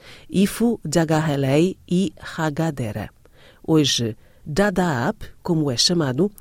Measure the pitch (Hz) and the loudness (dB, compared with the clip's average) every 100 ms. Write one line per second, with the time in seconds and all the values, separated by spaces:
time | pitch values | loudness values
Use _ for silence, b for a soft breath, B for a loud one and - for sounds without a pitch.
0 | B B - 175 202 - 233 226 160 170 | B B -4 0 0 2 0 0 -2 0
1 | 156 156 156 139 135 143 180 - - 175 | 2 2 0 0 2 4 2 0 -2 0
2 | 196 - - - 156 147 165 135 117 104 | 0 -4 -12 -4 -4 -2 -4 -4 -6 -8
3 | 98 - b b b b - 160 139 - | -10 -14 b b b b 0 2 2 0
4 | 117 107 b b - 147 208 190 180 127 | -4 -6 b b -4 0 0 2 0 0
5 | 139 - - - - 160 143 120 - 175 | -2 -4 -10 -10 -2 0 0 0 0 2
6 | 143 127 202 b | 0 0 -2 b